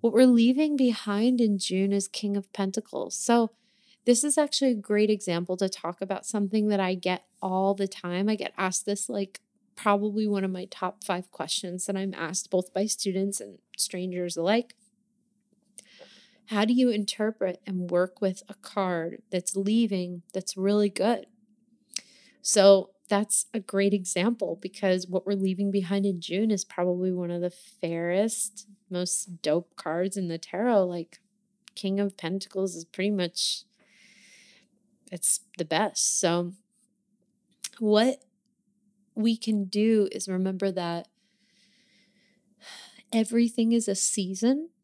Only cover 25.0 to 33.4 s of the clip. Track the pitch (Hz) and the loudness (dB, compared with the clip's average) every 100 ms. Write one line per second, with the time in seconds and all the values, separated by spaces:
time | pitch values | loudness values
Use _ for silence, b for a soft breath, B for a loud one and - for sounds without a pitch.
25 | 180 180 196 202 190 185 202 196 175 202 | 0 -4 -2 0 0 0 0 0 0 0
26 | 196 180 170 180 220 202 - - 180 180 | 0 -2 -4 -2 0 0 -4 -2 0 0
27 | 185 180 175 175 175 175 - - 165 165 | 0 -2 -4 -4 -4 -6 -20 -8 -6 -2
28 | 170 180 220 - - - - - _ 180 | 0 0 0 -2 -6 -8 -20 -20 _ -6
29 | 180 - - 170 156 160 170 - - 165 | -2 -4 -6 -6 0 0 -2 -12 -6 -2
30 | 190 196 180 165 - 175 240 220 185 175 | -2 -2 -4 -6 -8 -4 2 2 2 -4
31 | 165 - _ _ _ _ - - 196 196 | -10 -16 _ _ _ _ -20 -8 -4 -2
32 | 202 190 165 190 - 196 190 170 165 - | -2 -4 -6 -6 -6 -4 -4 -6 -14 -4
33 | 196 202 180 - | -2 0 -2 -2